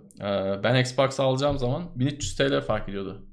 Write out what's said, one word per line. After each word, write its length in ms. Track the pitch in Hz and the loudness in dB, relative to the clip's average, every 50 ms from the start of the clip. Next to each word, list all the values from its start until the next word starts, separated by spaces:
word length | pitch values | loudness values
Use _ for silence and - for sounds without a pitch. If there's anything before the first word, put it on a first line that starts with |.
| - - - - | -18 -20 -12 -6
Ee, 420 | 101 101 101 95 95 98 98 98 | -4 -2 0 0 0 0 0 2
ben 180 | 104 113 127 131 | 2 4 4 4
Xbox 400 | 127 123 - - 135 127 - - | 4 2 2 2 0 2 2 0
alacağım 380 | 135 131 131 131 143 147 143 131 | 2 2 2 2 2 0 0 0
zaman 320 | 123 123 139 165 175 175 - | 0 0 -2 -2 -4 -6 -4
bin 120 | 123 127 | -2 -2
üç 180 | 147 - - - | -2 -2 -2 -6
yüz 120 | - - | -4 0
T 140 | - 139 139 | 0 2 2
L 100 | 143 139 | 2 0
fark 280 | - - 110 107 - 98 | 0 0 -2 -2 -2 -4
ediyordu. 380 | 98 98 98 92 95 - - - | -6 -6 -6 -6 -8 -10 -14 -18